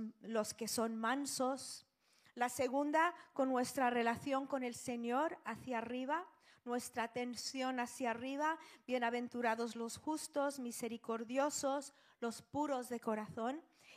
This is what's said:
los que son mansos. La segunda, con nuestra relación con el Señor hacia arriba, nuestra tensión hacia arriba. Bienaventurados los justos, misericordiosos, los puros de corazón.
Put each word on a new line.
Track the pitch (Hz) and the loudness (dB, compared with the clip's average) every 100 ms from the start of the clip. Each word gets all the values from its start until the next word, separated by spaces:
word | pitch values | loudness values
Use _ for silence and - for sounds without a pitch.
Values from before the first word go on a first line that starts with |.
| 220 - | -8 -8
los | 202 226 208 | -4 0 0
que | - 220 | -2 -2
son | - 226 226 | 0 0 2
mansos. | 226 269 277 - 254 269 - - - _ _ _ - - | 0 0 0 0 0 0 -6 -12 -16 _ _ _ -12 -2
La | 247 | 0
segunda, | - 262 269 294 311 339 339 - | 2 2 2 4 6 4 2 -8
con | - 262 | 0 4
nuestra | 247 247 - 247 | 4 2 4 4
relación | 240 226 233 285 269 277 | 6 2 2 0 0 0
con | 277 | -2
el | 247 233 | -2 -6
Señor | - 240 233 247 330 - 208 | -6 -4 0 2 2 -2 -8
hacia | 226 254 233 | -8 -4 -2
arriba, | 226 247 262 320 359 _ - - | -2 -4 0 -2 -2 _ -20 -14
nuestra | 240 240 - - 233 | -4 -2 -2 -4 -2
tensión | 240 247 233 - 269 254 254 | -2 -4 -4 -6 -2 0 0
hacia | 240 - 247 | -2 -2 -2
arriba. | 226 262 277 311 320 - - - | 0 -2 0 0 0 -6 -14 -2
Bienaventurados | 247 233 240 247 240 240 226 233 226 | 2 2 2 -2 0 2 2 0 -4
los | 233 - | -6 -6
justos, | - 311 - 294 285 277 | -2 -2 -2 0 0 0
misericordiosos, | 240 - 233 233 - 226 226 262 294 - 277 277 269 - - - | -6 -4 -6 -6 -4 -4 0 2 2 2 0 0 -4 -14 -20 -6
los | 233 220 | -6 -6
puros | - 277 302 262 240 | -6 -2 0 0 -2
de | 233 | -4
corazón. | 233 214 214 - 226 302 - _ - | 0 0 -2 -2 -2 -2 -8 _ -20